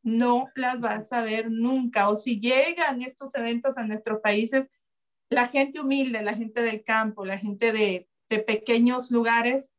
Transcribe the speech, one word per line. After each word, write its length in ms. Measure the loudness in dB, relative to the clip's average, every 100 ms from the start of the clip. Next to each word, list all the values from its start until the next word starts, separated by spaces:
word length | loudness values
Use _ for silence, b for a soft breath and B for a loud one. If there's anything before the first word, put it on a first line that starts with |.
no 480 | 0 2 4 2 0 -4
las 240 | -4 -2
vas 320 | -4 -4 -4
a 120 | -4
ver 260 | -2 -4 -4
nunca, 580 | -2 0 0 0 2 2
o 80 | 2
si 220 | 0 -2
llegan 640 | 2 2 2 2 -2 -2
estos 320 | -8 -12 -10 -6
eventos 420 | -4 -2 -2 -2
a 60 | -6
nuestros 320 | -6 -4 -2
países, 480 | 0 0 2 0 -2 _ _ _ _ _ _
la 180 | 0 2
gente 320 | 2 0 -2
humilde, 420 | -2 0 0 -2
la 120 | -2 -4
gente 260 | -6 -2
del 200 | -2 -2
campo, 420 | -2 0 0 -4 -6
la 120 | -6
gente 320 | -6 0 0
de, 360 | 2 0 0 -8 _ _
de 100 | -4
pequeños 720 | -2 -4 2 4 4 2 0
lugares 640 | 0 2 2 2 0 -4